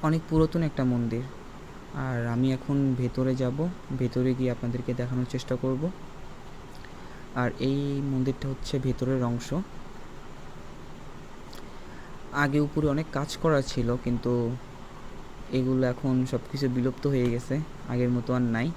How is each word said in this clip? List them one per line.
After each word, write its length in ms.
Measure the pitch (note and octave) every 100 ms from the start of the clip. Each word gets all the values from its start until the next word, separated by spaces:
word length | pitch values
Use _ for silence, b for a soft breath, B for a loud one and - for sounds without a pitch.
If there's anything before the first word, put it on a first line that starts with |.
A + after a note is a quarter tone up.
| D#3
অনেক 160 | D#3+ D#3+
পুরাতন 340 | D#3+ D#3 E3+ D#3+
একটা 140 | - B2+
মন্দির। 320 | A#2+ A#2 A2+ C3 - - - - - - D3 C3
আর 120 | B2 A#2
আমি 140 | A#2 C3 C3
এখন 200 | - C#3 C#3 B2+
ভেতরে 320 | B2 B2 C3 C3
যাব, 160 | B2 C3+ E3+ F3+ - C3
ভেতরে 300 | B2 B2 B2+ B2+
গিয়ে 120 | B2+
আপনাদেরকে 380 | A#2+ A#2+ A#2+ B2 B2
দেখানোর 280 | B2 B2+ B2
চেষ্টা 200 | - - B2+
করব। 200 | C3 C3 D#3+ F#3 - - - - - - - - B B B B B B2+
আর 80 | B2 - C3
এই 100 | C#3 C#3+ C#3 C#3
মন্দিরটা 340 | C3 C3 C3+ C3+
হচ্ছে 220 | C3 - C#3+ C3
ভেতরের 360 | A#2+ B2+ C3 B2
অংশ। 180 | A#2+ - D3 G3 - - - - - - - - - - - - - - - - - - - - B B B B B - C#3
আগে 140 | C#3+ C#3+ D3
উপরে 200 | D3+ D3+
অনেক 120 | C#3+ D#3+ C#3
কাজ 120 | C#3+ -
করা 180 | E3 D3 C3
ছিল, 180 | - A#2 B2
কিন্তু 280 | A#2+ A#2+ A#2+ A#2+ A#2 B2 - - - - - - - - - C3
এগুলো 260 | B2+ C3 B2+
এখন 220 | B2 C3+ B2+ B2+
সব 120 | B2 -
কিছু 160 | C#3 C#3 B2+
বিলুপ্ত 280 | B2 C3 C#3+
হয়ে 160 | C3+ B2
গেছে, 200 | A#2 - C3+ D#3 - -
আগের 180 | B2 B2 B2
মতো 140 | A#2 B2+
আর 80 | B2 A2+
নাই। 120 | C3